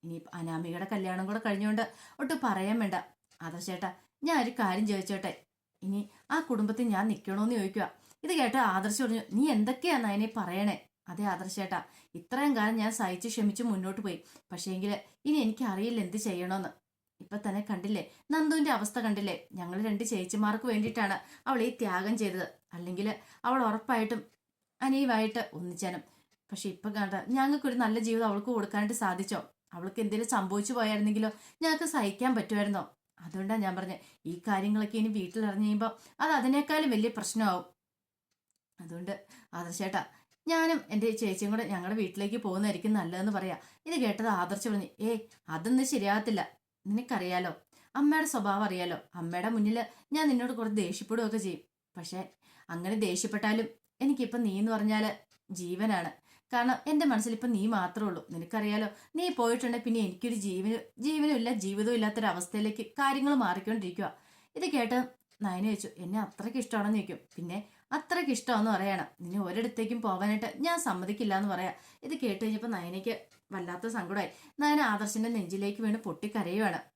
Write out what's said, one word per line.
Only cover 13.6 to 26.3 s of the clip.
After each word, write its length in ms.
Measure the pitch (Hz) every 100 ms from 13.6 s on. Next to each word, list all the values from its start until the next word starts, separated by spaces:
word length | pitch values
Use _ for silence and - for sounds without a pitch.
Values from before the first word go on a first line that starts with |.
മുന്നോട്ട് 380 | 240 196 185 190
പോയി, 180 | 202 165 - - _
പക്ഷേങ്കിൽ 400 | 175 190 185 202 202 - _
ഇനി 140 | 285 302
എനിക്കറിയില്ല 640 | 220 220 247 190 220 233
എന്ത് 160 | 185 208
ചെയ്യണോന്ന്. 540 | 214 180 180 190 185 - _ _ _ _
ഇപ്പൊ 160 | - 202
തന്നെ 260 | 208 196 208
കണ്ടില്ലേ 340 | 196 196 208 170 - _
നന്ദുവിന്റെ 400 | 294 311 320 302
അവസ്ഥ 280 | 240 208 -
കണ്ടില്ലേ, 380 | 220 202 202 170 -
ഞങ്ങൾ 260 | - 175 185
രണ്ട് 220 | 214 208
ചേച്ചിമാർക്ക് 640 | 220 214 180 214 208 214 247
വേണ്ടിയിട്ടാണ് 520 | 214 214 220 202 196 - - -
അവൾ 160 | 262
ഈ 80 | 233
ത്യാഗം 440 | 247 220 185 196 220
ചെയ്തത്, 280 | 208 185 175 - _
അല്ലെങ്കിൽ 340 | 175 175 180 208 214 - -
അവൾ 140 | 240 262
ഉറപ്പായിട്ടും 600 | 233 214 - 240 220 226 - _ _ _ _ _
അനിയുമായിട്ട് 600 | 262 269 269 226 220 226 214
ഒന്നിച്ചേനും. 520 | - 180 170 190 180 - _ _